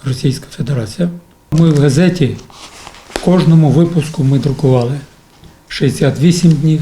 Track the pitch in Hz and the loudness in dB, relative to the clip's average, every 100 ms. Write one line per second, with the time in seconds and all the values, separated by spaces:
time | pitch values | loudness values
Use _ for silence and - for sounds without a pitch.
0 | 131 131 147 127 - - 131 135 107 - | -8 -4 -4 -4 -10 -10 -6 -4 -6 -6
1 | 175 175 - _ - 156 165 147 143 131 | -6 -6 -18 _ -6 0 2 2 2 2
2 | 180 180 127 101 - - - - - - | 0 0 -2 -4 -14 -20 -20 -20 -20 -20
3 | - - - 180 160 160 151 156 170 170 | -14 -6 0 2 4 4 4 2 2 0
4 | 143 - 135 139 139 131 135 127 120 143 | -4 -2 0 0 -2 -2 0 2 0 -6
5 | - _ _ _ - _ - - 139 - | -10 _ _ _ -20 _ -14 -4 -2 0
6 | 143 - 165 175 170 147 156 156 | -2 2 2 4 2 2 2 0